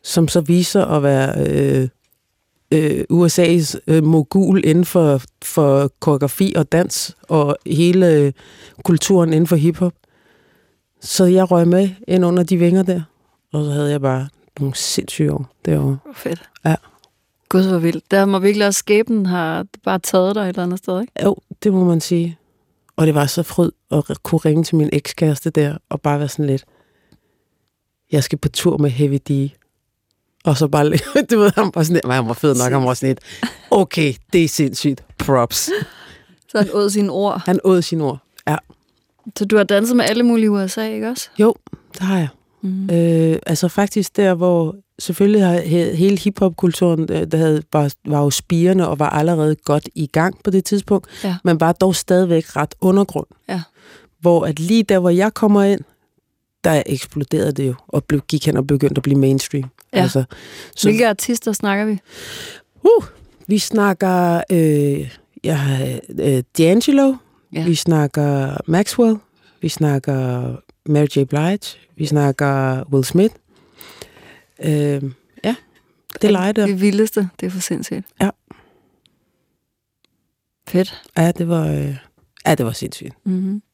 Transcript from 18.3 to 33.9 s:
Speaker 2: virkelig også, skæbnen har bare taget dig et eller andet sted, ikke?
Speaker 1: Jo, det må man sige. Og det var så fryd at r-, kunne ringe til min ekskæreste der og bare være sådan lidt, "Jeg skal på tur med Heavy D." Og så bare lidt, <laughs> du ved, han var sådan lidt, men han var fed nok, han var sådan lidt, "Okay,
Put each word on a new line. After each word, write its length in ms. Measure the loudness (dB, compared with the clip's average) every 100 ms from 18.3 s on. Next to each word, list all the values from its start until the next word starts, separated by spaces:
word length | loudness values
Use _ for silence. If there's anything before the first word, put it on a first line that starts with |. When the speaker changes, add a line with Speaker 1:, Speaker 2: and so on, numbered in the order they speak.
| 2
Speaker 2:
virkelig 280 | 2 2 0
også, 120 | 0
skæbnen 480 | 0 0 2 0 0
har 400 | -2 -2 -4 -8 -8
bare 140 | -4 -4
taget 360 | 0 0 2
dig 60 | 0
et 60 | -4
eller 140 | -4
andet 160 | -6 -6
sted, 220 | -6 -6
ikke? 120 | -6 -2
Speaker 1:
Jo, 120 | -2 -2 _ -4
det 100 | 0
må 120 | 2
man 160 | 2 2
sige. 380 | 0 -2 -2 -8 _ _ _ _ _ 0
Og 100 | 2
det 80 |
var 120 | 2 0
så 160 | -2
fryd 280 | -4 -2 -2 _ _
at 80 | -4 -4
r-, 40 | -10
kunne 160 | -4 -2
ringe 260 | 2 0
til 120 | 0 0
min 140 | 0
ekskæreste 580 | -2 -6 -2 -2 0 -2
der 260 | -2 -2 -4 _
og 120 | -6
bare 180 | -4 -2
være 100 | -4
sådan 180 | -4 -2
lidt, 180 | -2 _ _ _ _ _ _ _ _ _ _ _ _ _ _ _
"Jeg 120 | -2
skal 140 | -2 -4
på 100 | -4
tur 280 | -2 -2 0
med 120 | -2
Heavy 280 | 0 0 -2 -2
D." 220 | -4 -4 _ _ _ _ _ _ _ _ _
Og 120 | -2 0
så 120 | 2
bare 220 | 2 2
lidt, 120 | 0 0 -2
<laughs> 120 | 0
du 80 | 4
ved, 120 | 4
han 160 | 2 -2
var 80 | 0
sådan 120 | 0
lidt, 100 | 0
men 80 | 0
han 120 | -2 -2
var 60 |
fed 200 | -2 0
nok, 180 | 2 0
han 120 | 0
var 100 | 0
sådan 140 | 0 -2
lidt, 120 | -4 -8 -10 -10 -10 0
"Okay, 440 | 0 2